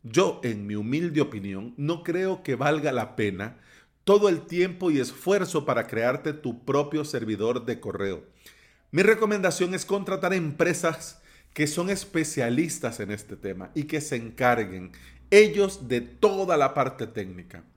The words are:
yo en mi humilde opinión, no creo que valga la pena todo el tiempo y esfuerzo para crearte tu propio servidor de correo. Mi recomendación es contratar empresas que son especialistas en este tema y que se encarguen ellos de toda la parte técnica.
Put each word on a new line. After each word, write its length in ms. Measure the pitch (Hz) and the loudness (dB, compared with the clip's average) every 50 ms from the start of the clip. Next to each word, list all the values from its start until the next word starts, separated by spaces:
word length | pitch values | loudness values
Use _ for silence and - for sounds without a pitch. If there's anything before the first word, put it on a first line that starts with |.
| - | -16
yo 360 | 120 110 135 160 180 - - - | 2 2 4 4 4 0 -2 -4
en 240 | 120 113 101 101 | -4 -4 -4 -6
mi 80 | 101 104 | -6 -4
humilde 440 | 104 104 113 135 156 175 170 147 151 | -4 -2 -2 -2 -2 -2 0 0 0
opinión, 520 | 139 - - 104 95 101 95 95 104 120 120 | 0 0 -4 -8 -8 -8 -8 -8 -10 -12 -8
no 260 | - 143 151 170 165 175 | -6 -4 -4 -4 -4 -4
creo 400 | 175 165 180 190 190 185 185 - | -4 -2 -2 -2 -2 -4 -4 -4
que 120 | 151 131 | -6 -4
valga 360 | 113 135 147 156 156 143 151 | 0 0 0 0 2 0 0
la 240 | 131 120 110 110 - | 0 0 -4 -4 -2
pena 420 | - 110 101 95 90 101 120 139 - _ - - - _ _ _ _ _ | -2 -2 -2 -2 -4 -8 -10 -12 -18 _ -20 -20 -20 _ _ _ _ _
todo 260 | - 202 208 208 202 | 6 6 6 6 4
el 120 | 170 147 | 2 0
tiempo 500 | - - 165 175 180 190 175 180 185 175 | -4 -4 0 0 0 0 0 -2 0 2
y 80 | 151 135 | 2 2
esfuerzo 680 | 123 120 - - - 175 202 202 185 175 - 151 139 | 2 -2 -6 -6 0 2 2 2 2 0 -2 -2 0
para 220 | - 127 117 110 | 2 0 0 0
crearte 460 | - 104 110 113 123 135 143 - 151 147 | -2 -2 0 2 2 0 0 -4 -6 -6
tu 300 | 151 - 127 117 - - | -4 -6 -8 -8 -6 -4
propio 400 | - 135 143 147 147 147 151 143 | 0 0 0 0 0 -2 -4 -4
servidor 600 | 147 - 123 110 107 107 98 104 113 123 127 120 | -4 -4 -4 -2 -2 -2 0 0 0 0 -2 -2
de 140 | 123 117 120 | -4 -6 -6
correo. 440 | - 107 90 95 98 98 92 76 - _ _ _ _ - - _ _ _ _ _ _ _ | -6 -10 -4 -4 -4 -4 -4 -6 -12 _ _ _ _ -20 -20 _ _ _ _ _ _ _
Mi 100 | - 160 | 0 4
recomendación 720 | 190 214 220 220 220 208 214 202 185 180 151 - 226 175 185 | 4 4 4 4 2 0 0 2 0 0 0 0 -2 -2 -2
es 120 | 175 - | -6 -4
contratar 480 | - 196 202 190 - 190 190 190 180 196 | -4 -4 -4 -2 -4 -4 -2 -2 0 0
empresas 880 | 190 165 151 139 - 165 170 170 - - 165 151 - - - - _ _ - - - _ _ _ | 0 -2 -4 0 0 0 0 0 0 -2 -2 -2 -4 -12 -16 -18 _ _ -20 -20 -20 _ _ _
que 120 | - 151 | -2 -2
son 240 | 147 - 180 175 190 | -2 0 -2 -2 -2
especialistas 1080 | 202 190 - - - 165 160 160 - 143 123 117 120 139 170 165 - - - 117 110 - | -4 -4 -6 -4 -2 -2 -2 -2 -2 -2 0 0 2 0 0 0 -4 -6 -6 -6 -6 -6
en 120 | 104 98 | -8 -8
este 240 | 104 104 - - 101 | -8 -10 -10 -16 -16
tema 360 | - - 98 92 90 92 - - | -10 -8 -8 -8 -8 -12 -8 -6
y 100 | 151 143 | -6 -4
que 160 | 147 156 151 | -4 -4 -6
se 180 | 143 - 139 | -4 -4 -6
encarguen 760 | 120 117 113 110 - 131 123 120 117 107 92 92 92 92 90 - - - - - - - - | -6 -8 -10 -4 0 2 2 4 2 0 -4 -6 -12 -12 -14 -16 -20 -20 -20 -20 -20 0 8
ellos 580 | 196 208 214 214 165 202 196 190 - - 135 | 10 10 10 8 6 2 2 0 0 -8 -4
de 140 | 110 123 120 | -2 -2 -2
toda 540 | 120 - - - - 208 196 190 190 175 170 | -2 -4 0 2 4 4 4 2 2 2 4
la 180 | 151 139 135 - | 4 4 4 2
parte 340 | 143 127 127 - - 113 | 0 -2 -2 -2 -8 -10
técnica. 560 | - - 110 98 92 90 90 87 - - 85 80 _ _ | -8 -6 -8 -8 -8 -12 -16 -16 -18 -20 -20 -20 _ _